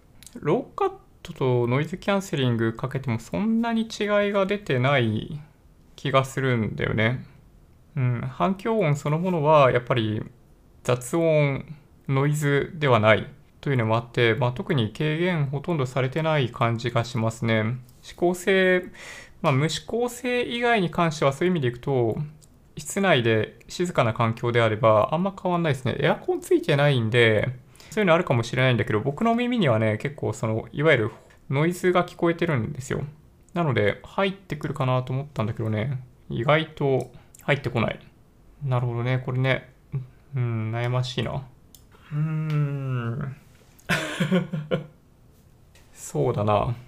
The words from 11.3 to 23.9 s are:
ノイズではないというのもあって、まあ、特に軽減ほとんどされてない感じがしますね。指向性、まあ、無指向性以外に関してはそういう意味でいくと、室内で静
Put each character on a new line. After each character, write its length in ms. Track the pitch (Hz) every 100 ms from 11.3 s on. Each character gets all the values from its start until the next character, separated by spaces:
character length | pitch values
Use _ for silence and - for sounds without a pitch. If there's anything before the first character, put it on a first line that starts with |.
| 151 143 135 - - - - -
ノ 180 | 135 147
イ 80 |
ズ 380 | 151 147 143 139
で 140 | 165 143
は 120 | 117
な 140 | 107
い 120 | 104 - - - -
と 100 | 147
い 40 |
う 20 | 131
の 100 | 110
も 100 | 113
あ 40 |
っ 100 | 123
て、 240 | - 117
ま 140 | 113 123
あ、 40 |
特 220 | 123 190
に 180 | 147 107
軽 260 | - 151 156
減 280 | 175 170 139
ほ 140 | 139
と 120 | 143
ん 60 | 165
ど 80 | 131
さ 160 | -
れ 80 | 131
て 120 | 160
な 160 | 160 156
い 120 | 117
感 260 | - 117 117
じ 140 | 120
が 140 | 117
し 120 | 110 117
ま 140 | 110
す 160 | - 113
ね。 320 | 110 110 127 - -
指 120 | -
向 200 | - 175
性、 500 | 180 208 190 185 180 180 - - - - -
ま 100 | 165
あ、 20 |
無 120 | 131
指 220 | 151 - -
向 220 | 226 247
性 320 | 240 247 247
以 180 | - 240
外 220 | 240 233
に 80 | 170
関 220 | - 170
し 80 | 151
て 40 |
は 80 | 143
そ 120 | 135
う 20 | 180
い 20 |
う 40 |
意 20 |
味 60 | 180
で 60 | 127
い 40 |
く 60 | 120
と、 400 | - 135 117 - 147 - - - _ -
室 240 | - -
内 220 | 196 147
で 360 | 113 110 107 - -
静 240 | - 180